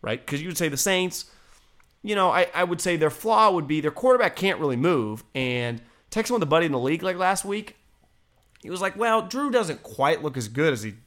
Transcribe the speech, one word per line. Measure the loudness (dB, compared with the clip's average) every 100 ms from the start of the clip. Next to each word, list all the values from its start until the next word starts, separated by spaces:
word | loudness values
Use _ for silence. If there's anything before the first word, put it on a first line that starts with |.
right? | -6 -6 -6
'Cause | -8
you | -6
would | -4
say | -2
the | 0
Saints, | 0 0 0 -4 -14 -20 _ -20 _ _ _ _
you | -4
know, | 2 4
I, | 4 2
I | 0
would | -2 0
say | -2 2
their | 0
flaw | 0 0 4 4
would | 2 0
be | -2
their | -2
quarterback | 0 4 6 4 2
can't | 0 0
really | 0 2
move. | 2 2 0 -6 -8
And | -4 -2 -2 -4 -6 -12 _ _
texting | -4 -2
with | 0
a | 2
buddy | 2
in | 2
the | 0
league, | 0 -2
like, | -2 0
last | 0 0
week, | -4 -6 -8 -20 _ _ _ _ _ _ _ _
he | -12
was | -4
like, | -4 0
"Well, | 2 2
Drew | 0 -4 0
doesn't | 0 0 -6
quite | -12 0 0 2
look | -2 -6
as | -6
good | 0 2
as | 0
he | -6 -12